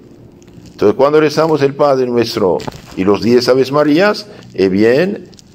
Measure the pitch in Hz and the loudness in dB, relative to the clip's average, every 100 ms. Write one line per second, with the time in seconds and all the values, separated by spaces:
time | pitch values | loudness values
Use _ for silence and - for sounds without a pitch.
0 | - - - - - - - - 202 208 | -18 -20 -20 -20 -20 -20 -20 -2 0 2
1 | 139 151 143 147 160 147 139 139 147 131 | 2 2 0 0 0 0 -2 0 0 0
2 | 123 120 113 107 95 71 - - - - | 0 -2 -2 -2 -2 -2 -6 -16 -12 -4
3 | 95 95 104 123 123 131 123 147 151 151 | 0 0 2 2 2 0 0 0 0 2
4 | 208 208 - - - - 95 95 110 135 | 0 -2 -10 -20 -10 -2 0 2 2 2
5 | 185 - - - - | -2 -6 -14 -20 -20